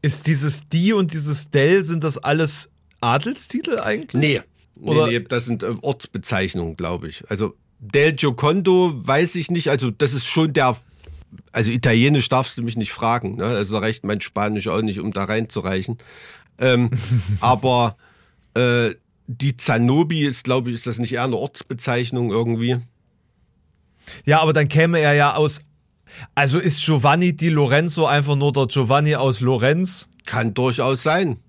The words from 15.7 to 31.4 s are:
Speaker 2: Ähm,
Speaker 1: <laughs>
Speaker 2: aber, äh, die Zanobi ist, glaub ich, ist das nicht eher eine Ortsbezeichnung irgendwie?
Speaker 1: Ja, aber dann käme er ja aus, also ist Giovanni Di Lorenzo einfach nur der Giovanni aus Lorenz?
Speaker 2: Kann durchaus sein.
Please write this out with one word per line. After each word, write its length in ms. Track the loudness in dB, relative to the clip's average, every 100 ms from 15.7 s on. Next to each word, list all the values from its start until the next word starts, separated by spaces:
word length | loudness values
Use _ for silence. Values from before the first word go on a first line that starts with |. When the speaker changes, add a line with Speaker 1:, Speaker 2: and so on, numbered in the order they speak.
| -4 -4 -10 -12 -20 -20 -20 _ _
Speaker 2:
Ähm, 320 | 2 4 2 -2 0 -2
Speaker 1:
<laughs> 240 | 0 0
Speaker 2:
aber, 560 | 2 2 2 2 0 -2 _ _ _ _ _
äh, 400 | 0 2 2 0 -4 _ _ -16
die 300 | -4 -4 -2
Zanobi 680 | 0 2 4 2 2 0
ist, 200 | -2 -4
glaub 220 | -2 -2 -2
ich, 80 |
ist 120 | -6 -8
das 120 | -6
nicht 140 | -4
eher 120 | -2
eine 120 | -2 -4
Ortsbezeichnung 960 | -6 -10 -14 -8 -4 -2 -2 -4 -2
irgendwie? 480 | 0 0 -2 0 -2 -6 _ _ _ _ _ _ _ _ _ _ _ -20 -8
Speaker 1:
Ja, 160 | 2 4
aber 120 | 4
dann 160 | 2 2
käme 300 | 4 4 4
er 140 | 4
ja 220 | 4 4
aus, 260 | 2 0 -2 _ _ _ _ _ -20 -8
also 240 | 0 2 2
ist 240 | 2 0
Giovanni 540 | 2 2 4 4 2 2
Di 140 | 0
Lorenzo 560 | 2 4 2 2 0 2
einfach 300 | 2 2 2
nur 160 | 2
der 140 | 2 0
Giovanni 480 | 0 2 2 2
aus 260 | 2 0 0
Lorenz? 680 | 0 2 2 2 -2 -4 -10 _
Speaker 2:
Kann 300 | -6 -2 -2
durchaus 480 | 0 -2 0 -2 0
sein. 360 | 0 0 0 -4